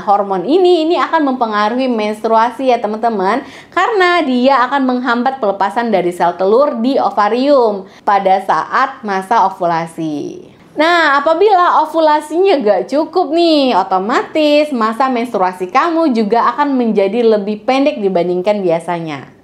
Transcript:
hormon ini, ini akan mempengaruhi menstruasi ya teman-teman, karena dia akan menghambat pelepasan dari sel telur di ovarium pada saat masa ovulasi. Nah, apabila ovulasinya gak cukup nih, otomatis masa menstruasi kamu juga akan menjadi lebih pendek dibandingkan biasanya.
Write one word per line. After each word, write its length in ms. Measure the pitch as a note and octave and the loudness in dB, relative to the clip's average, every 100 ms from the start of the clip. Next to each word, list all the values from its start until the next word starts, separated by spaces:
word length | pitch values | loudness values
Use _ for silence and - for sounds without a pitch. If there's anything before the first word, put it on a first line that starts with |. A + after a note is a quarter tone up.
| F3+ | 0
hormon 400 | G3+ G3 F#3+ F3+ | 0 0 -4 0
ini, 400 | F4+ F4+ E4+ D#4 | 2 4 2 2
ini 80 | E4+ | 0
akan 400 | C4+ E4 C#4 B3+ | 0 0 0 -2
mempengaruhi 560 | A3+ G#3 G#3+ B3 C4 | -2 0 -2 0 -2
menstruasi 800 | A3+ G#3 G#3+ A3 A3 A#3 B3 C4 | -2 -2 -4 0 2 2 0 0
ya 80 | A#3 | 0
teman-teman, 640 | G#3+ G#3+ A#3 G#3 F#3 A#3+ - - - E4+ | 0 -2 -2 0 -2 -2 -6 -18 -8 -2
karena 480 | G#4 G#4+ F4+ F4 | 0 2 2 2
dia 400 | C#4 B3 B3+ C4+ B3 | 0 2 2 2 2
akan 160 | C#4 B3+ | 0 -2
menghambat 560 | B3+ B3 A#3 B3+ C4 | -2 -2 -2 -2 -2
pelepasan 480 | G3+ G3 G3 A#3 A#3 | -2 -2 -2 -2 0
dari 240 | F#3+ F3 F3 | 0 0 0
sel 160 | F3 F3 | -2 0
telur 400 | F#3+ A3+ D4 A#3+ | 2 2 2 0
di 160 | B3 C4 | -2 0
ovarium 960 | F#3+ G#3+ G#3 A#3+ C#4 C#4+ G#3+ G3 F#3+ - - | 0 0 0 0 2 2 2 -2 -10 -8 0
pada 320 | G3+ F#3 G3 | 2 2 0
saat 640 | F#3+ D#3+ D3+ A#3 C4+ - | 0 -2 0 -2 -2 -4
masa 400 | G#3+ F#3+ F#3+ A#3 F#3+ | -6 -6 0 0 0
ovulasi. 960 | F#3+ F3 E3 E3+ E3 D#3+ D3 A#2 - - - - - | 0 -2 -2 -4 -8 -8 -6 -8 -12 -20 -20 -12 -2
Nah, 400 | D#4+ F4 D4+ C#4 | 0 2 2 2
apabila 640 | D4+ E4 G#4 F#4 F4 B3+ | 0 2 4 4 2 2
ovulasinya 720 | D#4 E4 D#4 D4+ D4+ D#4+ G4 D#4+ | 0 0 2 0 -2 0 2 2
gak 240 | G#3 F#3 F#3 | 2 0 0
cukup 480 | C#4+ D#4+ F#4 C#4 E4 | -2 -2 -2 -2 0
nih, 400 | E4+ D4+ C4 F#3+ | 2 2 2 0
otomatis 960 | F#3+ F#3+ G3+ D#4 G#4+ D#4 D4+ D4 D4+ | 0 -2 -2 -2 -2 0 2 2 0
masa 400 | B3 - A3 C4+ | -2 -2 0 0
menstruasi 560 | A#3+ A#3+ G3+ F#3 F#3 F#3 | -2 -2 -2 -2 -4 -2
kamu 480 | B3+ E4+ D#4+ E4 A3+ | 0 0 0 0 0
juga 400 | G3+ A3+ G#3+ A#3+ | 0 2 0 0
akan 160 | C#4+ | 0
menjadi 640 | C4+ A3+ G3+ G3 A#3 A3+ G#3 | 0 0 2 0 2 2 2
lebih 320 | G3 G#3 - | 0 -6 -2
pendek 320 | C4+ C#4+ B3 | 0 0 0
dibandingkan 640 | G3 F3+ F3 F3+ F#3 G#3 | -2 0 -2 -2 -2 0
biasanya. 720 | F3+ E3 E3+ E3+ D#3+ C#3 - - | 0 -2 -2 -6 -6 -10 -12 -20